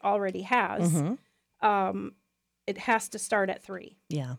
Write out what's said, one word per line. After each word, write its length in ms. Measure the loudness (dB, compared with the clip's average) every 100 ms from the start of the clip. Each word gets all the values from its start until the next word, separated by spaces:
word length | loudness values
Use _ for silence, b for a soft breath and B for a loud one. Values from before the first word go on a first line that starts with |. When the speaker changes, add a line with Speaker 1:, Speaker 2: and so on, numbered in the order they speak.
Speaker 1:
already 380 | 0 2 0 -4
has, 500 | 0 2 2 2 2
Speaker 2:
Mm-hmm. 720 | 2 2 -2 _ _ _ _ 2
Speaker 1:
um, 500 | 4 2 -2 -8 -12 _ _ _ _ -8
it 120 | -4
has 280 | 2 0 0
to 100 | -10
start 300 | -2 0 0
at 140 | -2
three. 320 | -10 -14 -16 -18 -8
Speaker 2:
Yeah. 240 | -6 -4